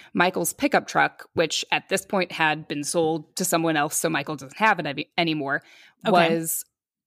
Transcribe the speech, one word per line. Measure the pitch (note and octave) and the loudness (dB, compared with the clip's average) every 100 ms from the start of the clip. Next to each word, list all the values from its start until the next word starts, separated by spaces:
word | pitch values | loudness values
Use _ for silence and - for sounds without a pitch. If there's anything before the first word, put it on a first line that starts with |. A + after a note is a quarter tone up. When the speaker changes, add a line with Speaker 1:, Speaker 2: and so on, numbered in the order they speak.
| - | -6
Speaker 1:
Michael's | - F3+ F#3 E3+ | 0 0 0 -4
pickup | - C#4+ G3 G#3+ | -2 0 0 0
truck, | E3 D3 - - | 0 0 -2 -10
which | - E3 - - | -2 0 -2 -2
at | D#3 - | -2 0
this | F#3+ - | -4 -2
point | G3 F3+ | -2 -2
had | - D#3+ D3+ D#3 | 0 0 0 -4
been | D3 | -6
sold | C#3+ E3+ D#3+ D#3+ D3+ - | -2 0 2 0 -4 -6
to | F3+ | 0
someone | E3+ E3 D#3 | 2 2 0
else, | D3 - | 0 0
so | E3 | -2
Michael | D#3 D3 D3 | -2 -4 -8
doesn't | C3+ - | -10 0
have | A3 F#3 | 2 2
it | D#3 | 0
any-, | C#3 - - | -6 -6 -2
anymore, | E3+ D#3 C3+ D3 - - - _ A3 | 0 0 -2 -4 -4 -20 -20 _ 0
Speaker 2:
Okay. | F#3 E3 E3 | 4 4 2
Speaker 1:
was | E3 - - _ _ _ | -2 -6 -8 _ _ _